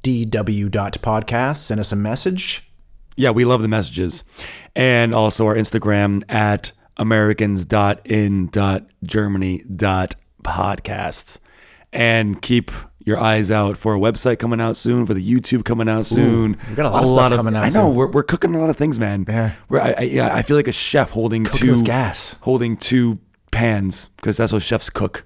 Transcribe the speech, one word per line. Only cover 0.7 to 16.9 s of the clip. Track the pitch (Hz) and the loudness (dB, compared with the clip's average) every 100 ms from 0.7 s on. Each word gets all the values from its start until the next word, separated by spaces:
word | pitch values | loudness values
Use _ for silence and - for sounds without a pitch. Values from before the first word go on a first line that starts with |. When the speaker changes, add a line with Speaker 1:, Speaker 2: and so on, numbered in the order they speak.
| 104 98 - | -2 -4 -4
Speaker 1:
podcast. | 120 107 110 120 131 147 | -2 -2 -2 -2 -2 -4
Send | - 107 | -4 -4
us | 104 | -2
a | 104 | -2
message. | 104 120 190 185 - - - - _ - - - | -2 -2 -2 -4 -6 -8 -12 -20 _ -20 -14 0
Speaker 2:
Yeah, | 127 | 2
we | 113 123 | 4 4
love | 123 | 2
the | 110 | 2
messages. | 107 95 87 90 - - - - - - - | 0 -2 -4 -4 -6 -16 -18 -18 -18 -12 0
And | 127 120 117 | 2 4 4
also | 113 110 - 107 | 2 2 2 2
our | 110 | 2
Instagram | 107 113 104 101 101 101 - | 0 -2 0 2 2 0 -2
at | 110 107 104 - _ _ - | 0 0 0 -6 _ _ -4
americans | 110 110 107 104 107 98 90 | 0 2 2 2 0 0 2
dot | 107 101 104 - | 4 2 0 -2
in | 107 104 98 90 | 0 2 0 0
dot | 101 98 95 - _ | 0 0 -2 -6 _
germany | - 107 104 98 95 92 - 92 | -4 -2 0 -2 -2 -4 -8 -2
dot | 101 92 95 - _ _ | 0 0 -2 -8 _ _
podcasts. | 92 90 95 101 - - 87 - - - _ _ - _ _ | -8 -4 -4 -4 -8 -8 -8 -8 -14 -18 _ _ -20 _ _
And | 135 117 113 104 98 | 0 2 2 0 -4
keep | - 120 - - - _ - | 0 0 0 -12 -16 _ -2
your | 104 | 0
eyes | 110 107 101 | 2 2 2
out | 107 101 101 | 2 0 0
for | 110 101 | 0 2
a | |
website | 107 110 127 117 | 0 0 -2 0
coming | 117 117 | -2 -2
out | 113 117 | -2 -2
soon, | - 123 110 | 0 0 0
for | |
the | 98 92 | -2 0
YouTube | 123 - 127 110 | 0 0 -2 0
coming | 117 110 | 0 0
out | 110 107 | 0 0
Speaker 1:
Ooh, | 113 | 2
Speaker 2:
soon. | - 113 113 101 117 | 4 4 0 -2 -6
Speaker 1:
we | 110 | -2
got | |
a | |
lot | 147 | 0